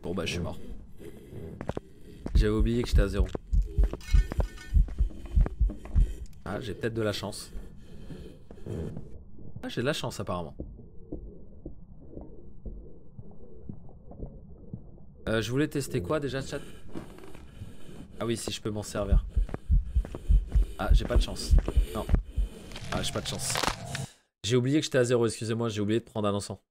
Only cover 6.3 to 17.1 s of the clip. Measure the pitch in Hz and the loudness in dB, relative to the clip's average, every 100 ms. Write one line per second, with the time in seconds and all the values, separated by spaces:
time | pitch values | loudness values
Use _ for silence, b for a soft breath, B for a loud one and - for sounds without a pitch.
6.3 | - - 101 107 90 117 113 107 101 101 | -12 -6 -4 -4 -2 -2 2 0 0 -4
7.3 | - - - - - B B B B B | -6 -10 -10 -10 -14 B B B B B
8.3 | B - - - - - - - - - | B -16 -12 -8 -6 -6 -8 -10 -12 -12
9.3 | - - - 254 - 120 156 131 - 101 | -10 -10 -8 -6 -2 -2 -2 -4 -6 -4
10.3 | 90 80 - - - - - - - - | -4 -6 -10 -12 -12 -14 -14 -10 -10 -10
11.3 | - - - - - - - - - - | -14 -14 -14 -12 -12 -14 -16 -14 -14 -14
12.3 | - - - - - - - - - - | -12 -12 -10 -10 -10 -12 -14 -14 -14 -12
13.3 | - - - - - - - - - - | -12 -12 -12 -10 -10 -10 -16 -16 -10 -10
14.3 | - - - - - - - - - - | -10 -16 -16 -12 -12 -12 -16 -16 -12 -2
15.3 | 110 104 127 151 147 135 127 87 151 143 | -2 0 0 0 -2 -2 -4 -2 -2 -2
16.3 | 131 131 143 - - - - - | -4 -6 -8 -10 -12 -8 -8 -10